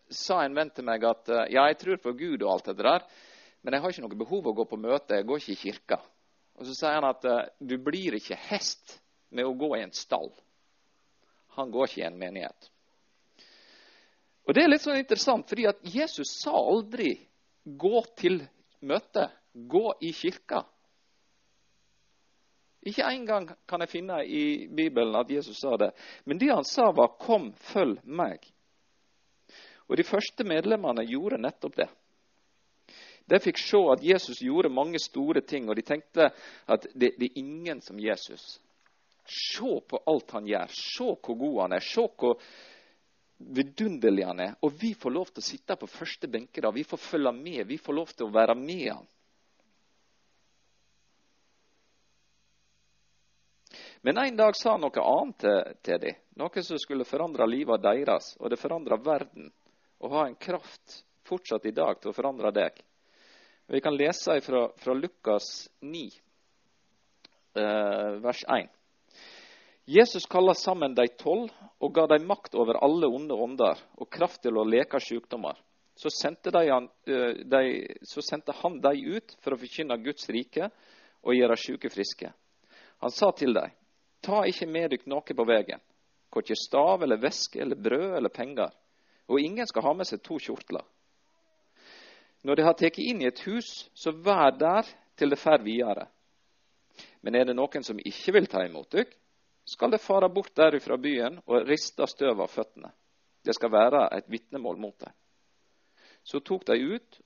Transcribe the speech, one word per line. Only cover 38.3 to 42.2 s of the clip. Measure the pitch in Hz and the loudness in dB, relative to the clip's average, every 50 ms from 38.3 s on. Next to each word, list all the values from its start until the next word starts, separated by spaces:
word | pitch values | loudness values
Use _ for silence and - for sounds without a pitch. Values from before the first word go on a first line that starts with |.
| - - - - - - _ _ _ _ _ _ _ _ _ _ _ _ _ | -18 -20 -20 -20 -20 -20 _ _ _ _ _ _ _ _ _ _ _ _ _
Se | - - - - - - - 220 262 175 - - | -14 -10 -8 -8 -6 -6 -4 -4 -2 -2 -4 -4
på | - 135 - - 160 | -6 -8 -4 0 2
alt | 156 123 - - - | 2 2 0 -4 -10
han | 107 104 104 | -8 -4 -2
gjør, | 104 92 90 - - | -2 -2 -2 -4 -10
se | - - - - - 247 | -12 -10 -10 -8 -6 -4
hvor | 240 - - - - 117 | -4 -4 -4 -6 -8 -6
god | 113 135 151 135 104 | -4 -2 -2 0 0
han | 92 92 95 | 0 0 0
er, | 92 - | -2 -2
se | - - 226 | -2 0 0
hvor | 240 - - - | 0 0 0 0